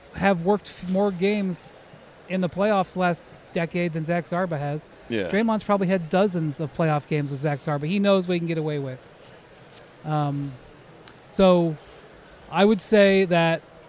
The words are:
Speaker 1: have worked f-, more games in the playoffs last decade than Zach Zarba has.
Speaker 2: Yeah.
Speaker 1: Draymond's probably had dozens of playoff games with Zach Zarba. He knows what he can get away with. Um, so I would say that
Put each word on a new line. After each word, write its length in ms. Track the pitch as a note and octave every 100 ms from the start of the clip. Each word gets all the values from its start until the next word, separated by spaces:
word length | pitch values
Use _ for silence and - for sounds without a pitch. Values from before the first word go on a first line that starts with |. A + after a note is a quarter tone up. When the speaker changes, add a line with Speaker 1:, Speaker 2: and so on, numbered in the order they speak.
| -
Speaker 1:
have 300 | - G3 F3+ E3+
worked 220 | G#3 -
f-, 200 | - F3+
more 180 | F#3 G#3
games 600 | F3+ G3 G#3 F#3+ E3 - - - - - - -
in 140 | F#3
the 80 | F3+
playoffs 460 | F3 G#3 G3+ F3+ F3+
last 280 | F3+ E3+ - - -
decade 420 | G3 E3 F3 F3
than 120 | D#3+ D#3
Zach 200 | F3 E3+
Zarba 320 | F3 F#3 D3+
has. 280 | C#3+ D3+ - - -
Speaker 2:
Yeah. 200 | A2+ F2
Speaker 1:
Draymond's 320 | F#3+ A3+ A3
probably 240 | - G3+ F3+
had 220 | F#3+ D#3
dozens 500 | F#3 G#3 F3 D#3 C#3
of 120 | D#3 -
playoff 320 | D#3+ D3+ -
games 240 | D3+ C#3+
with 80 | C#3
Zach 180 | D3 C#3+
Zarba. 300 | - C#3+ D3+
He 100 | G3+
knows 300 | G3+ G3 F3+
what 80 | F3
he 40 |
can 80 | E3
get 120 | E3
away 180 | D#3 D3
with. 260 | C3+ B2+ - - - - - - - - - - D3+
Um, 460 | D3+ C#3+ C#3+ C#3+ B2+ - - - - - - -
so 500 | - F#3+ F3+ E3+ D3+ - - - - - - -
I 120 | D#3+
would 160 | G3+ G#3+
say 460 | - G#3+ G3 F#3+ F#3
that 380 | E3+ E3 E3 - -